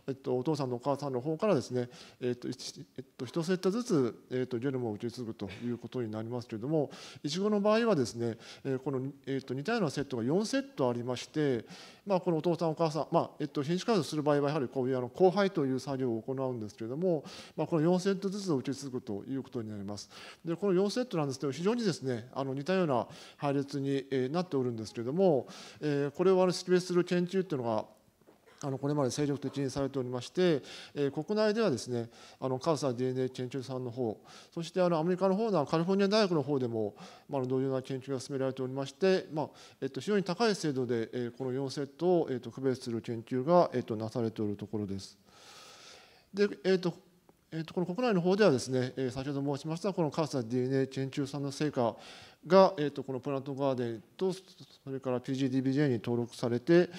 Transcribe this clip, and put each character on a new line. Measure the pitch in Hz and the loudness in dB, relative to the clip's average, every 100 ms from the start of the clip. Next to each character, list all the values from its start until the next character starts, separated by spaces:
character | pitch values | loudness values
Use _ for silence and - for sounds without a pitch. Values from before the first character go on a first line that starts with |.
| - | -10
え | |
っ | |
と、 | 127 131 127 | -6 -2 0
お | |
父 | 127 147 | 0 0
さ | |
ん | 127 | -2
の | 120 | -2
お | |
母 | 139 139 | -2 -2
さ | 143 | -2
ん | |
の | 123 | -4
方 | 143 160 | -4 0
か | 214 | 2
ら | |
で | 151 | 2
す | - | 2
ね、 | 123 120 - - - | -4 -4 -10 -20 -6
え | 123 | -4
っ | |
と、 | 123 - | -4 -6
一、 | 127 - - - - | -8 -10 -14 -16 -16
え | |
っ | - - | -18 -12
と、 | 123 | -6
一 | 175 | -4
セ | 160 | -2
ッ | 180 | 0
ト | 190 | 2
ず | 220 | 0
つ、 | 240 165 120 - - | 2 2 2 -2 -6
え | 127 | -4
っ | 127 | -2
と、 | 117 | -2
ゲ | 139 | -2
ノ | 131 | -2
ム | 117 | -2
を | |
受 | 104 117 | -4 -6
け | |
継 | 120 | -6
ぐ | 110 | -8
と | 110 98 107 | -8 -10 -6
い | 120 | -6
う | 117 | -6
こ | 117 | -6
と | 127 | -6
に | 113 | -4
な | 107 | -6
り | 113 | -6
ま | 123 | -6
す | 117 | -6
け | 110 | -6
れ | |
ど | 127 | 0
も、 | 160 135 - - - | 0 0 -6 -18 -10
イ | 147 | -6
チ | 170 | -2
ゴ | 208 | 0
の | 208 | 2
場 | 208 220 | 4 4
合 | 233 | 4
は | |
で | 170 117 | 2 0
す | |
ね、 | 117 117 107 - - | -2 -4 -4 -12 -10
え | 135 131 | -4 -4
ー、 | |
こ | 147 | -2
の、 | 131 135 139 - | -4 -4 -8 -6
え | 135 | -6
っ | |
と、 | - | -4
似 | 131 | -6
た | 147 | -2
よ | 233 | 0
う | |
な | 156 | 0
セ | 139 | 0
ッ | |
ト | 131 120 | -4 -2
が | |
四 | 117 175 220 | 2 2 2
セ | 269 | -2
ッ | 277 - | -4 0
ト | 127 | 0
あ | |
り | 120 | 0
ま | 120 | -4
し | 123 - | -6 -4
て、 | 156 147 120 - - - - 196 | 0 2 0 -4 -16 -18 -14 -2
ま | |
あ、 | 185 | 0
こ | 180 | 2
の | 160 | 2
お | |
父 | 175 160 | 2 2
さ | |
ん | 165 | 0
お | |
母 | 151 165 | 2 0
さ | 147 | 0
ん、 | 131 | 2
ま | 165 | 2
あ、 | 127 - | 2 -4
え | |
っ | 151 | -4
と、 | 151 | -2
品 | 139 180 | 0 -2
種 | |
開 | - 214 | 2 0
発 | 135 | 2
す | 151 | 0
る | |
場 | 147 | 4
合 | 143 | 4
は | 143 | 2
や | |
は | 156 | 0
り | 120 | -2
こ | 135 | -2
う | 127 | 0
い | |
う | 131 | 0
あ | |
の、 | 120 | -4
交 | - 185 | 4 6
配 | 196 196 | 6 2
と | 170 135 | 2 0
い | |
う | 131 | 0
作 | 147 135 | -2 -2
業 | 131 113 | 0 -2
を | |
行 | 107 | -4
う | 135 131 | -4 -2
ん | 123 | -4
で | 107 | -8
す | |
け | - | -8
れ | 113 | -8
ど | 139 | -2
も、 | 185 156 - - - | 0 0 -4 -16 -12
ま | - | -6
あ、 | 202 | 0
こ | 165 | 2
の | |
四 | 160 180 | 4 4
セ | 190 | 2
ッ | 190 | 0
ト | 196 | -2
ず | 202 | -4
つ | 196 | 0
を | 135 | 0
受 | 117 | 0
け | |
継 | 127 139 | -4 -6
ぐ | 123 | -8
と | - 101 117 | -6 -6 -4
い | 135 | -6
う | |
こ | - | -6
と | 123 | -8
に | 110 | -8
な | 104 | -8
り | |
ま | 98 104 | -8 -10
す。 | - - - - | -12 -18 -18 -10
で、 | 165 | -6
こ | 165 202 | -2 2
の | |
四 | 180 202 | 2 2
セ | 247 | 0
ッ | |
ト | 247 165 | -2 -2
な | |
ん | 143 | -2
で | |
す | 123 | -2
け | 147 | -4
ど、 | |
非 | 135 | 0
常 | 185 | 0
に | 240 | 2
で | 214 | 0
す | 143 | 0
ね、 | 131 117 123 | -2 -4 -4
あ | - | -6
の、 | 135 | -4
似 | 135 | -4
た | 143 | 0
よ | 190 | 0
う | 170 | 2
な | 120 98 - - - | 2 0 -8 -20 -4
配 | 143 | 0
列 | 139 139 143 | 0 -2 -4
に、 | 139 139 131 | -2 -2 0
え | 135 127 | 0 0
ー、 | |
な | 165 | -2
っ | 175 | 0
て | 139 | 0
お | |
る | 123 | 0
ん | 113 | -4
で | 107 | -8
す | |
け | 117 | -6
れ | |
ど | 117 | -4
も、 | 165 190 135 - - - - | 4 4 4 0 -12 -18 -6
え | 151 143 143 | -2 0 -2
ー、 | |
こ | - | 2
れ | 180 | 4
を | 185 | 6
あ | 185 | 4
の、 | |
識 | 175 - | 2 2
別 | 180 180 | 2 4
す | |
る | 175 | 0
研 | 175 180 175 | 2 0 2
究 | 185 | 0
っ | |
て | 180 139 | 0 -2
い | |
う | |
の | 117 | 0
が、 | 110 - - _ _ - _ _ - | 0 -2 -14 _ _ -20 _ _ -10
あ | 143 | -6
の、 | 135 | -2
こ | 143 | 0
れ | |
ま | 147 | 2
で | 127 | 0
精 | 127 143 | 0 -2
力 | 135 | -2
的 | 131 139 | -4 -2
に | 135 | -2
さ | 143 | -2
れ | 135 | -2
て | 139 | -2
お | |
り | 123 | -4
ま | 123 | -6
し | - | -4
て、 | - 180 139 - - - | 2 4 2 -2 -14 -12
え | 143 139 | -2 -2
ー、 | 147 | -2
国 | 151 214 | -2 2
内 | 214 | 2
で | 214 | 2
は | 214 | 2
で | 120 | 0
す | 123 | -2
ね、 | 120 113 - - - | -4 -4 -10 -20 -6
あ | 131 | -4
の、 | 127 | 0
カ | 165 | 0
ウ | 143 | 2
サ | 139 | 0
ー | |
デ | 120 | 0
ィ | 127 | -2
ー | |
エ | |
ヌ | 127 | 0
エ | |
ー | 131 | -2
研 | 127 127 | -4 -6
究 | 135 | -6
さ | 120 127 | -6 -6
ん | |
の | 127 | -6
方、 | 113 117 101 - - - | -2 -2 -4 -12 -20 -14
そ | 170 | -10
し | 165 | -4
て | 185 | 0
あ | 180 | 2
の、 | 165 | 2
ア | |
メ | 170 | 2
リ | 180 | 2
カ | 190 | 2
の | |
方 | 190 226 | 2 2
の | 175 135 | 2 2
カ | 165 | 2
リ | |
フ | 170 | 2
ォ | |
ル | 196 | 2
ニ | |
ア | 196 | 4
大 | 214 | 4
学 | 202 165 | 4 2
の | |
方 | 131 143 | 2 0
で | 120 | 0
も、 | 113 104 - - - - | 0 -2 -6 -18 -20 -6
ま | 143 | -2
あ、 | |
あ | |
の、 | 127 | 0
同 | 131 | 0
様 | 135 | 0
な | 131 | -2
研 | 131 135 | -2 -8
究 | 135 | -4
が | 131 | -6
進 | - | -4
め | 135 | -2
ら | 135 | -2
れ | |
て | 131 | -2
お | 127 | -4
り | |
ま | 135 135 | -4 -6
し | |
て、 | - 190 185 - | 0 2 2 0
ま | 151 | -4
あ、 | 131 - - - | -6 -8 -20 -8
え | 139 | -6
っ | |
と、 | 139 | -6
非 | 190 | 0
常 | 208 | 0
に | |
高 | 180 170 233 | 0 0 2
い | |
精 | 196 156 | 2 0
度 | 131 123 | 0 0
で、 | 120 110 | 0 0
え | 123 120 | -4 -4
ー、 | - | -4
こ | 131 | -4
の | |
四 | 127 139 | -2 -4
セ | 147 | -4
ッ | 139 | -8
ト | - 175 175 | -2 2 4
を、 | 139 | 2
え | |
ー | 127 | -2
と、 | 117 | -6
区 | 135 | -2
別 | 135 127 | 0 0
す | 123 | -2
る | 113 | -4
研 | 110 113 | -4 -8
究 | 113 127 | -4 -2
が、 | 135 175 160 | 4 6 6
え | 127 | 0
ー | |
と、 | - 110 | -2 -4
な | 110 | -4
さ | 127 | -2
れ | 113 | -2
て | 110 | 0
お | 104 | -2
る | |
と | 101 101 | -4 -6
こ | 107 | -4
ろ | 101 | -4
で | 95 | -6
す。 | - - _ - - - - - - - - - _ | -10 -18 _ -20 -20 -20 -20 -20 -20 -20 -20 -20 _
で、 | 196 202 196 | 0 0 2
え | 185 | 2
ー | 190 | 2
と、 | 180 - - _ _ _ _ | 2 -4 -14 _ _ _ _
え | 160 | -8
ー | |
と、 | 160 | -6
こ | - | -4
の | 170 | -2
国 | 180 247 | 0 2
内 | |
の | 190 | 4
方 | 180 196 | 4 6
で | |
は | 202 | 6
で | 127 | 6
す | 123 | 2
ね、 | 131 127 131 | 0 0 -2
え | 131 | -4
ー、 | |
先 | 127 135 | -2 -4
ほ | |
ど | 139 143 139 | -2 -2 -4
申 | |
し | 156 | -4
ま | 165 | -4
し | |
た | 208 | -2
こ | 185 | 0
の | 156 | 0
カ | - | 0
ウ | 151 | -2
サ | 139 | -2
ー | 113 | -2
デ | 127 | 0
ィ | |
ー | 127 | 2
エ | |
ヌ | 135 | 2
エ | |
ー | 135 | 0
研 | 135 135 | -2 -4
究 | 147 135 | -4 -4
さ | 147 | -4
ん | |
の | 139 | -6
成 | 135 151 | -2 -2
果 | 135 113 - - - - - 151 | 2 0 0 -12 -20 -20 -18 6
が、 | 190 190 - | 8 8 6
え | 147 | -4
ー | |
と、 | 139 | -4
こ | 131 | -6
の | 131 | -6
プ | 143 | -4
ラ | 135 | -4
ン | |
ト | 135 135 | -4 -2
ガ | 139 | 0
ー | |
デ | 127 117 | 0 -2
ン | 113 - - | -6 -12 -4
と、 | 190 | -4
そ | 180 - - 143 - 139 | -4 -12 -20 -20 -18 -10
れ | 135 | -6
か | 131 | -2
ら | 123 | -2
ピ | 131 | -2
ー | |
ジ | 135 135 | 0 2
ー | |
デ | 131 | 2
ィ | |
ー | |
ビ | 131 | 2
ー | |
ジ | 135 | 2
ェ | 151 | 2
ー | |
に | |
登 | 113 120 120 | 2 0 -2
録 | 117 - | -2 -4
さ | 123 | -2
れ | 120 | 0
て | 120 170 175 | 6 6 6